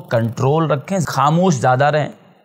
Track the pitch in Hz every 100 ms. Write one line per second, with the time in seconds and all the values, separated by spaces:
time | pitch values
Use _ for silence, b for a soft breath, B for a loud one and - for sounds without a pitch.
0 | - 117 113 117 127 156 156 147 - 190
1 | - - 139 165 185 135 127 127 143 151
2 | 139 - _ _